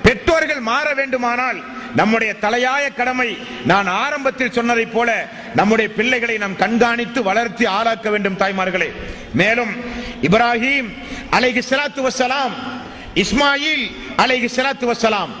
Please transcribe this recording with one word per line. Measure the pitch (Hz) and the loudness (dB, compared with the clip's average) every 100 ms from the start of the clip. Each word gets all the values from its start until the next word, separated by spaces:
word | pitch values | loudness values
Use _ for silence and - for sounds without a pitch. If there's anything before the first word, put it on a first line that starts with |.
பெற்றோர்கள் | - 247 - 320 311 294 | 2 2 2 2 2 -2
மாற | 226 247 302 | -2 -2 0
வேண்டுமானால் | 277 269 254 240 240 254 202 - - - 120 | -2 -2 -2 -2 -2 -2 -4 -8 -12 -6 0
நம்முடைய | 190 226 220 202 | 2 2 0 -2
தலையாய | 208 240 254 269 285 | 0 0 0 0 -2
கடமை, | 185 247 254 240 196 - - - | -2 -2 0 -2 -4 -10 -6 2
நான் | 190 196 | 2 2
ஆரம்பத்தில் | 185 269 294 269 262 247 | 0 -2 0 -2 0 -2
சொன்னதைப் | 240 233 233 226 | 0 2 2 0
போல, | 214 240 214 156 - - 131 | 0 0 0 -4 -10 -4 2
நம்முடைய | 190 220 214 | 4 4 2
பிள்ளைகளை | 214 233 254 233 220 | 0 0 0 0 -2
நாம் | 202 185 | -4 0
கண்காணித்து | 190 233 233 233 240 247 | 0 4 2 2 -2 -2
வளர்த்தி | 196 202 233 - 226 | 2 2 0 0 2
ஆளாக்க | 190 226 226 214 | 2 2 0 0
வேண்டும் | 208 202 190 | 0 0 0
தாய்மார்களே. | 196 190 185 180 160 - - - - | 0 2 0 0 -2 -4 -10 -12 -4
மேலும் | 131 196 233 226 247 - - - - | 2 2 2 0 -4 -8 -8 -10 -4
இப்ராஹிம் | - 208 233 240 247 277 233 175 - - - | 2 4 4 2 0 0 -2 -8 -12 -12 0
அலைஹி | 190 254 247 - | 2 2 0 0
ஸலாத்து | 269 294 - 262 | 0 0 -2 -2
வஸ்ஸலாம், | - 247 269 262 185 - - - - - - | 0 0 0 -2 -4 -8 -10 -12 -14 -6 -2
இஸ்மாயில் | - 240 285 277 302 302 220 - - - | 0 4 4 4 0 0 -2 -6 -8 2
அலைஹி | 226 254 226 247 | 2 4 0 0
ஸலாத்து | 262 269 247 | 0 2 2
வஸ்ஸலாம் | 233 226 214 165 - | 4 2 2 -2 -6